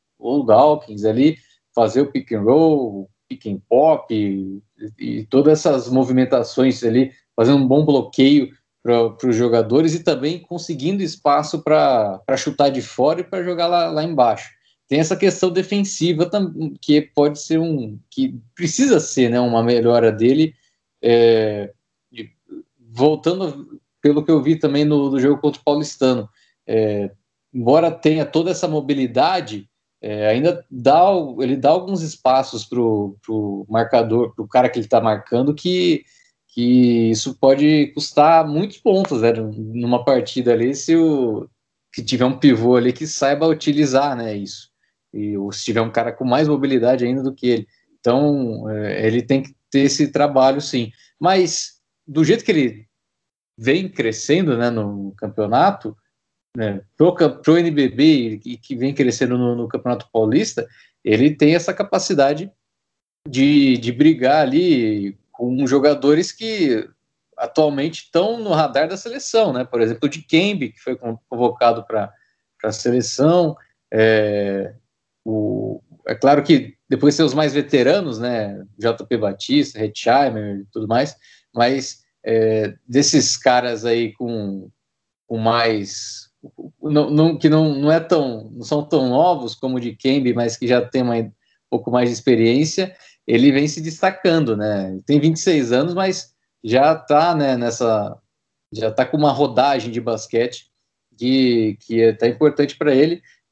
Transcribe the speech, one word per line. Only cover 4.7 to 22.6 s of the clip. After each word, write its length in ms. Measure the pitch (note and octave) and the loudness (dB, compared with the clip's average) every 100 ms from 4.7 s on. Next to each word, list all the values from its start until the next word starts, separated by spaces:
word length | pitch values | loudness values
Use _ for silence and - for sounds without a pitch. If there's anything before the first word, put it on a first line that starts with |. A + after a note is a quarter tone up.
| _ G#2+ A2 | _ -20 -14
e 260 | A#2+ A#2 A2 | -10 -10 0
todas 320 | C3 D3 D#3 | 2 4 4
essas 280 | E3 C3+ A#2+ | 2 -2 0
movimentações 960 | C3 C3 B2+ B2+ C3 A#2 - C3 A2+ | 0 0 0 2 0 -2 0 0 0
ali, 300 | A#2+ A#2 C3+ - _ | 0 0 0 -4 _
fazendo 300 | - A#2 C#3+ | 0 2 4
um 40 | C3 | 4
bom 180 | C#3 D#3 | 2 4
bloqueio 640 | C#3 - - C3+ D3 B2+ - _ _ | 2 0 2 4 4 2 -6 _ _
pra, 260 | A#2 A#2+ A2+ | 0 2 2
pros 260 | G#2 B2+ A2+ | -2 -2 0
jogadores 580 | A#2+ A#2 A2 B2+ E3 E3 | 2 2 2 2 2 0
e 80 | |
também 360 | E3+ C3 C#3+ E3+ | -2 -2 -4 -6
conseguindo 640 | - F3 E3+ D3+ C#3+ G3 | -10 -12 -10 -6 -4 -4
espaço 600 | F3 - D3 C#3+ C#3+ D#3+ | -6 -4 -2 0 -2 -6
pra, 560 | D#3 D#3 C#3+ B2+ G#2 F#2+ - | 0 2 2 2 -2 -6 -6
pra 100 | - | -4
chutar 340 | - - C#3+ | -4 0 0
de 120 | C3 | -2
fora 400 | A2+ - C3+ E3+ | -6 -2 0 0
e 20 | |
pra 180 | F3 F#3+ | -4 -6
jogar 260 | F3+ F3 E3+ | -6 -4 -2
lá, 220 | F3 E3 | 0 -2
lá 140 | D#3 | -2
embaixo. 480 | D#3+ D3+ A#2+ G#2 - _ _ _ - | -2 2 2 0 -6 _ _ _ -4
Tem 80 | C#3 | -2
essa 160 | D#3+ F#3+ | 0 0
questão 340 | G3 - F#3 | 0 0 -2
defensiva 760 | F3 F#3 G3+ G3 - E3 D#3 F3+ | -2 -2 -2 -4 -2 -2 0 -2
tam-, 480 | G#3 F#3+ D#3+ D#3+ C3+ | -2 -4 -6 -10 -6
que 180 | - D3 | 0 0
pode 400 | D3+ - D3 D3 | 0 0 0 0
ser 180 | - D#3+ | -4 -2
um, 400 | E3 D3+ A2 G#2 - | -2 -4 -6 -12 -12
que 280 | - C3+ B2 - | -4 -4 -6 -16
precisa 460 | - F3 - C4+ F#3 | -8 -6 0 2 2
ser, 300 | - - A#2+ | 0 0 0
né, 100 | A#2+ | 2
uma 240 | B2 A#2 | 0 0
melhora 480 | A#2 A#2+ A#2 A#2+ A2+ | 2 2 2 4 2
dele, 420 | G#2 A#2 D3 D#3 - _ _ _ _ | 2 2 2 0 -4 _ _ _ _
é, 720 | A#2 A#2 A#2 A2+ G#2+ G#2 G2+ - _ _ _ | 2 4 6 4 2 -4 -8 -14 _ _ _
de, 180 | A#2+ G#2+ _ _ - | -20 -20 _ _ -20